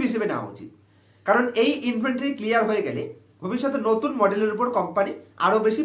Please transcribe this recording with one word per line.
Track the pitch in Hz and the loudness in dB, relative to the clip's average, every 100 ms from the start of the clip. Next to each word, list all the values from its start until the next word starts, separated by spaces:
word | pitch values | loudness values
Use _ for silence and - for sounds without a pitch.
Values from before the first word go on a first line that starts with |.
| 247 | 0
হিসেবে | 226 185 | 0 -2
নেওয়া | 127 104 | -4 -6
উচিত। | 107 - - _ _ _ _ - | -12 -18 -20 _ _ _ _ 2
কারণ | 220 247 226 | 2 4 2
এই | 269 302 240 | 2 2 -2
ইনভেন্টরি | 226 262 254 277 - | -2 -2 -2 -4 -4
ক্লিয়ার | 208 226 220 | 0 2 2
হয়ে | 208 131 | 0 -2
গেলে | 123 - - _ _ | -4 -8 -10 _ _
ভবিষ্যতে | 185 240 277 - 220 | -6 -2 -2 0 0
নতুন | 220 294 240 | 0 0 2
মডেলের | - 202 214 208 | 2 2 0 0
উপর | 247 220 | 0 0
কোম্পানি | 175 202 196 - - - | -2 0 -2 -4 -14 0
আরো | 175 214 | 2 4
বেশি | 214 220 | 2 0